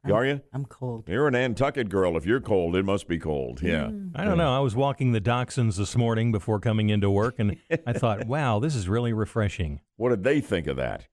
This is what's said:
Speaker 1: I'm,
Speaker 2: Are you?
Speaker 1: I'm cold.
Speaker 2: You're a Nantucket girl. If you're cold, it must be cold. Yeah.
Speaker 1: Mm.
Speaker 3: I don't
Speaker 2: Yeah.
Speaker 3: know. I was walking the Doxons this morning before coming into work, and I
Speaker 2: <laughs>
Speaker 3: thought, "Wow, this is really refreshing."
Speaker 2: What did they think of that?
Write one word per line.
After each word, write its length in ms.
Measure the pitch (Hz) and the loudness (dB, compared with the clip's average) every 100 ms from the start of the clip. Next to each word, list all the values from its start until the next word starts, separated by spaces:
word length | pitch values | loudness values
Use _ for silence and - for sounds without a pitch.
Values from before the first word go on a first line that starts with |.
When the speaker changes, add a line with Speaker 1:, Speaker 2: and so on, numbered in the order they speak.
Speaker 1:
I'm, 80 | - | 2
Speaker 2:
Are 140 | 104 131 | 2 2
you? 160 | 143 - | -2 -6
Speaker 1:
I'm 140 | - 139 | -10 -10
cold. 420 | - 127 113 113 | -8 -10 -8 -4
Speaker 2:
You're 200 | 101 147 | 0 2
a 20 | |
Nantucket 580 | 123 127 104 135 143 110 | 2 0 0 0 0 0
girl. 280 | 98 90 82 | 2 2 2
If 80 | 78 | 2
you're 140 | 123 | 0
cold, 340 | - 101 85 90 | 2 0 2 2
it 80 | |
must 240 | 98 98 - | 2 -2 -2
be 100 | 85 | -4
cold. 440 | 76 73 64 64 | -2 -4 -4 -4
Yeah. 220 | 85 80 73 | -2 0 -2
Speaker 1:
Mm. 240 | 202 190 170 | -6 -10 -4
Speaker 3:
I 80 | |
don't 120 | 202 175 | 0 2
Speaker 2:
Yeah. 60 | |
Speaker 3:
know. 100 | 160 131 | 2 2
I 40 | |
was 140 | 139 107 | 0 0
walking 360 | 139 135 131 | -2 0 0
the 80 | 113 | 2
Doxons 560 | 95 120 123 - 113 98 | 0 -2 -2 0 0 0
this 180 | 101 123 | -2 0
morning 340 | 117 110 117 | 2 2 2
before 280 | 110 - 107 | 0 0 0
coming 300 | 117 110 107 | 2 2 2
into 180 | 104 98 | 2 2
work, 260 | 101 113 - | 2 0 0
and 180 | 104 90 _ 160 - | -2 -2 _ -4 -2
I 60 | |
Speaker 2:
<laughs> 20 | |
Speaker 3:
thought, 320 | 117 120 104 113 | -2 0 -2 -2
"Wow, 320 | 143 139 104 | -2 0 0
this 160 | 143 | 0
is 120 | 139 90 | -2 0
really 260 | 113 120 | 0 0
refreshing." 680 | 110 107 - 104 - 82 71 _ _ | -2 -2 0 -2 -2 -6 -6 _ _
Speaker 2:
What 140 | 120 | 0
did 140 | 117 | 2
they 160 | 101 151 | 2 2
think 240 | - 95 73 | 2 -2 -2
of 100 | 65 | -2
that? 300 | 64 50 - | -4 -6 -12